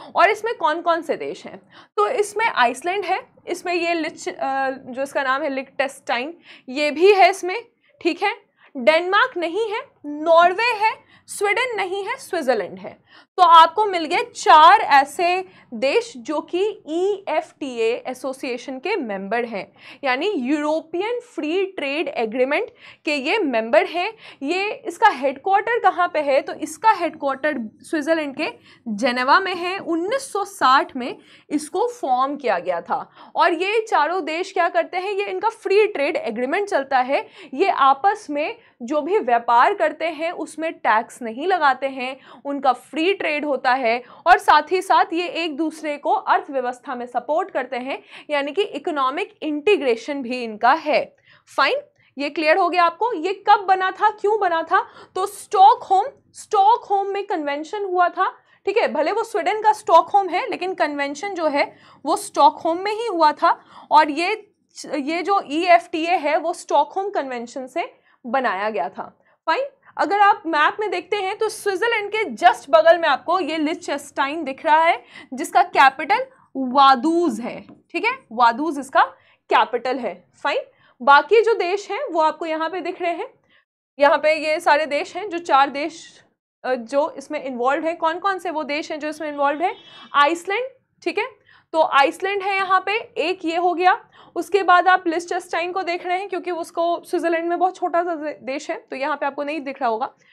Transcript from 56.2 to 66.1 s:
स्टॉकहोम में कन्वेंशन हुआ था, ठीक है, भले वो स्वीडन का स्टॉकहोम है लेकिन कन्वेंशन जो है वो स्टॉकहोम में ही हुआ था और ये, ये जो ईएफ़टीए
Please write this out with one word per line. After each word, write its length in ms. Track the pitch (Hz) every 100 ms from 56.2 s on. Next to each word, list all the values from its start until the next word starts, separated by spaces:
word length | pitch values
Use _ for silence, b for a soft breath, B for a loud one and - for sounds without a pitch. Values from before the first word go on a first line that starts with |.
| _
स्टॉकहोम 720 | - - 415 392 480 - 392 392
में 200 | 392 403
कन्वेंशन 580 | 359 285 285 311 415
हुआ 240 | 403 359 349
था, 220 | 339 403 - b b 381
ठीक 100 | 403
है, 120 | 285
भले 240 | 262 311
वो 120 | 415
स्वीडन 380 | 415 403 359 427
का 100 | 427
स्टॉकहोम 560 | 427 - 339 349 403 381
है 220 | 349 480
लेकिन 240 | 302 359
कन्वेंशन 600 | 381 311 285 285 285 403
जो 120 | 349 311
है 300 | 285 302 B B B 269
वो 100 | 359
स्टॉकहोम 640 | - 339 294 302 330 339
में 140 | 403
ही 140 | 427 466
हुआ 260 | 349 311
था 320 | 294 339 - B B B
और 200 | 294 311
ये, 420 | 285 349 427 - _ _ - -
ये 280 | 302 269 339
जो 200 | 339 392 -
ईएफ़टीए 680 | 302 359 349 349 330 339